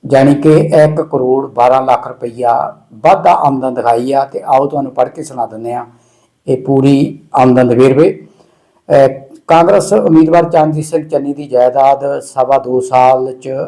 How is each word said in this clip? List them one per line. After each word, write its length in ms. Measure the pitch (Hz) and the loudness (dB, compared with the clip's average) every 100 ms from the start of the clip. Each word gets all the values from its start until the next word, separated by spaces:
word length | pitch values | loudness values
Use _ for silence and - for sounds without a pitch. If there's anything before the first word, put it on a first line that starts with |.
| - | 0
ਜਾਣੀ 280 | 135 139 | 2 2
ਕਿ 240 | 143 156 156 | 2 4 2
ਇੱਕ 440 | 151 170 151 151 | 2 2 2 0
ਕਰੋੜ 480 | 151 139 127 135 135 | -4 -4 -2 -2 -4
ਬਾਰਾਂ 300 | 110 123 131 | 0 2 2
ਲੱਖ 260 | 131 120 127 | 0 -2 -4
ਰੁਪਈਆ 680 | 127 120 113 120 120 - - _ | -12 -14 -6 -2 -2 -4 -10 _
ਵਾਧਾ 400 | 110 156 190 175 | -4 0 2 2
ਆਮਦਨ 420 | - 143 135 131 | 0 0 -2 -6
ਦਿਖਾਈ 380 | 123 117 117 123 | -4 -2 -2 -2
ਆ। 120 | 139 | -4
ਤੇ 180 | 135 - | -4 -8
ਆਓ 220 | - 135 139 | -2 0 0
ਤੁਹਾਨੂੰ 260 | 147 135 | -4 -8
ਪੜ੍ਹ 160 | 127 123 | -4 -4
ਕੇ 140 | - | -4
ਸੁਣਾ 240 | 151 127 113 | -16 -10 -10
ਦਿੰਦੇ 280 | 110 117 | -10 -10
ਹਾਂ 120 | 123 120 _ _ _ _ _ - | -10 -12 _ _ _ _ _ -6
ਇਹ 140 | 131 | -6
ਪੂਰੀ 560 | - 139 135 139 147 - _ | 0 0 2 2 0 -6 _
ਆਮਦਨ 340 | 123 127 123 120 | 0 2 4 2
ਦੇ 60 | |
ਵੇਰਵੇ। 520 | 120 131 131 165 - - _ _ _ _ _ - | 4 2 4 0 0 -16 _ _ _ _ _ -2
ਅਹ, 180 | 143 135 - - - - | 2 2 0 -18 -20 0
ਕਾਂਗਰਸ 440 | 165 170 202 - | 2 4 2 0
ਉਮੀਦਵਾਰ 520 | 208 - 160 160 170 | -2 2 4 4 2
ਚਰਨਜੀਤ 400 | 170 170 156 151 | 2 0 0 -2
ਸਿੰਘ 240 | 156 160 151 | -4 -6 -4
ਚੰਨੀ 260 | 147 139 | -6 -6
ਦੀ 120 | 143 147 | -10 -4
ਜਾਇਦਾਦ 760 | 123 123 127 135 139 139 139 | 0 0 2 2 2 -2 -8
ਸਵਾ 380 | - - 127 135 | -10 -6 0 0
ਦੋ 220 | 127 127 | 0 -4
ਸਾਲ 520 | 127 127 127 131 131 | 0 2 2 2 -2
'ਚ 180 | 127 135 131 | -10 -12 -10